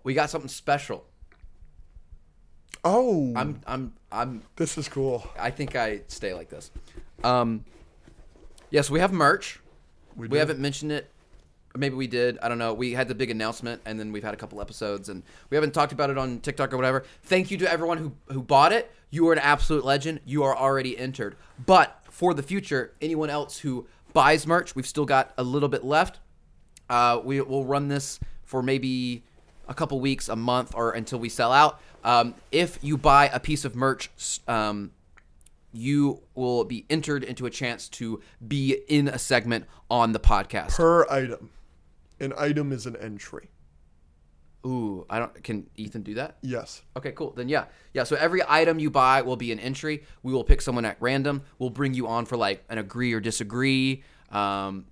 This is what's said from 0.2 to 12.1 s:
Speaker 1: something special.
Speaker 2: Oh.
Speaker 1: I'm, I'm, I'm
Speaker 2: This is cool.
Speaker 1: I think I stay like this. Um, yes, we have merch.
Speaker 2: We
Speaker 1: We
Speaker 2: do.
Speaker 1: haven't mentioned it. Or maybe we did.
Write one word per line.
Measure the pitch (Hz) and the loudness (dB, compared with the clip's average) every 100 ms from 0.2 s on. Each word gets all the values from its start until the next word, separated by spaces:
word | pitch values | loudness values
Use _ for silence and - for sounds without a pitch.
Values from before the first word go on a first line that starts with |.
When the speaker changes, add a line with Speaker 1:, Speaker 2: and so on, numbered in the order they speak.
| 147 | 0
Speaker 1:
something | 170 131 | -2 -8
special. | - - 143 - 98 - - - - - - - - - - - - - _ - - - - | -10 0 0 0 -10 -12 -20 -20 -20 -20 -20 -20 -20 -20 -20 -20 -20 -20 _ -20 -20 -20 -4
Speaker 2:
Oh. | 170 220 254 180 131 120 | 2 4 4 2 2 0
Speaker 1:
I'm, | 143 131 - | -4 -6 -8
I'm, | 131 123 - - | -8 -8 -12 -10
I'm | 101 127 117 - - | -6 -4 -6 -14 -6
Speaker 2:
This | 165 - | -4 -4
is | 139 | -8
cool. | 135 135 120 - - | -4 -2 -2 -6 -8
Speaker 1:
I | 117 | -6
think | 135 139 131 | -6 -6 -2
I | 110 104 - | -2 -4 -10
stay | - 101 | -10 -8
like | 90 80 | -8 -12
this. | 76 - - - - - - | -16 -16 -18 -16 -18 -20 -4
Um, | 123 123 117 110 - - - _ - - - - - - - | 0 2 2 -2 -8 -20 -20 _ -20 -20 -20 -20 -20 -20 -2
yes, | 147 139 | 0 2
we | 151 | 2
have | 185 | 2
merch. | 185 147 180 - - - - _ _ - - | 4 4 4 -2 -16 -20 -20 _ _ -20 -14
Speaker 2:
We | 113 | -2
Speaker 1:
We | |
Speaker 2:
do. | 147 | 0
Speaker 1:
haven't | 151 135 | 0 0
mentioned | 143 139 151 | -4 -4 -6
it. | 151 - _ _ - _ _ _ 123 | -6 -8 _ _ -20 _ _ _ -4
Or | |
maybe | 139 131 | -4 -2
we | |
did. | 127 | -4